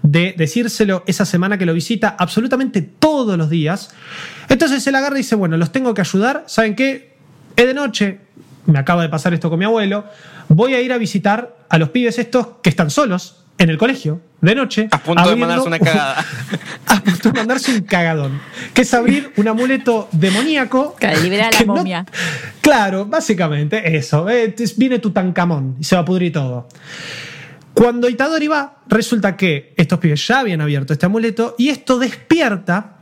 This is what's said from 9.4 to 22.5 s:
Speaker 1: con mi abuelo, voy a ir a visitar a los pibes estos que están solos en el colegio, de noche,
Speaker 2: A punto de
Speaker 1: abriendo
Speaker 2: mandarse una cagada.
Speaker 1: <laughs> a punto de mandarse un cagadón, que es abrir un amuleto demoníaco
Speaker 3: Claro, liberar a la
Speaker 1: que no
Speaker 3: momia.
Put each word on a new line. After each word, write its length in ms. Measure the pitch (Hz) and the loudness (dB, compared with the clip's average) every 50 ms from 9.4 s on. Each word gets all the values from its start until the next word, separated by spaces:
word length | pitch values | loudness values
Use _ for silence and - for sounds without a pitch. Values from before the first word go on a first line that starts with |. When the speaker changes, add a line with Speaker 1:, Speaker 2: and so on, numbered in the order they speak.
| - 165 | -2 -2
Speaker 1:
con 100 | 165 165 | -2 0
mi 60 | 190 | 0
abuelo, 400 | 214 226 226 208 196 196 208 202 - - - - - - - - - | 0 0 0 0 0 -2 -4 -6 -10 -20 -20 -20 -20 -20 -20 2 2
voy 260 | 156 160 233 262 269 | 4 4 6 4 2
a 80 | 247 | 0
ir 100 | 247 254 | 0 0
a 60 | 254 240 | -2 -2
visitar 580 | 226 - - 202 147 202 208 220 240 - - _ _ _ | -2 -2 -2 0 2 2 0 0 -2 -10 -16 _ _ _
a 80 | - 156 | 2 2
los 100 | 160 151 | 2 2
pibes 300 | - 247 240 233 220 240 | 0 0 0 0 0 -2
estos 280 | 240 233 - 254 226 - - _ | -4 0 0 0 0 0 -10 _
que 60 | - 175 | 0 0
están 220 | 143 - 175 147 | 2 2 -2 0
solos 500 | - - 302 233 180 180 - - _ _ _ _ _ | 2 0 0 0 0 -4 -6 -10 _ _ _ _ _
en 140 | - 185 160 | 2 4 4
el 80 | 160 156 | 4 2
colegio, 420 | 220 254 262 262 - 156 151 170 - _ _ _ | 2 0 0 -2 -4 -6 -6 -6 -10 _ _ _
de 140 | - 175 220 | 2 2 4
noche, 340 | 277 262 262 - 214 214 214 | 2 0 -2 0 -2 0 0
Speaker 2:
A 80 | - - | -2 -4
punto 240 | - 151 170 170 | -2 0 2 4
de 60 | 175 180 | 4 4
Speaker 1:
abriendo 160 | 220 240 - | 4 2 0
Speaker 2:
mandarse 220 | 170 170 254 - 170 | 0 0 0 0 -2
una 100 | 165 165 | 0 0
cagada. 460 | 175 165 160 151 143 135 131 - 151 - 143 117 127 - - | 2 2 2 2 0 0 -2 -4 -6 -6 -8 -12 -10 -8 -8
Speaker 1:
<laughs> 300 | - - - - - - | -10 -10 -12 -16 -14 -2
a 140 | - 220 196 | 0 0 0
punto 300 | - 202 175 170 - 220 | 2 0 -2 2 0 0
de 80 | 269 247 | 0 0
mandarse 340 | 220 226 247 269 - - 254 | 0 -2 -2 -2 0 0 -2
un 60 | 220 | -2
cagadón, 580 | 175 - 202 180 170 165 160 156 139 135 135 143 - - - - - - - | 0 0 0 0 2 2 0 0 -2 -4 -6 -8 -10 -14 -16 -16 -16 0 2
que 80 | - | 2
es 100 | 254 - - | 2 4 2
abrir 380 | 240 233 262 277 285 277 - - | 2 4 2 2 2 -2 -4 -2
un 100 | - 208 220 | 0 0 0
amuleto 600 | 220 226 247 254 269 262 269 247 233 220 202 - | 2 0 0 0 0 0 0 0 0 0 -2 -2
demoníaco 840 | - 160 175 190 185 208 262 311 311 285 254 - - 262 285 294 - - | 0 0 2 2 2 0 0 0 0 0 0 0 0 0 0 0 -4 -4
Speaker 3:
Claro, 220 | - 185 160 156 | -2 0 2 2
liberar 280 | 160 180 190 202 220 226 | 0 0 0 0 0 2
a 20 | |
la 60 | 220 220 | 2 2
Speaker 1:
que 60 | 226 | 2
no 100 | 202 220 | 2 2
Speaker 3:
momia. 280 | 320 359 - 180 170 190 - - - 175 165 151 - - - | 0 -2 -2 -4 -6 -8 -8 -8 -8 -6 -6 -6 -8 -12 -14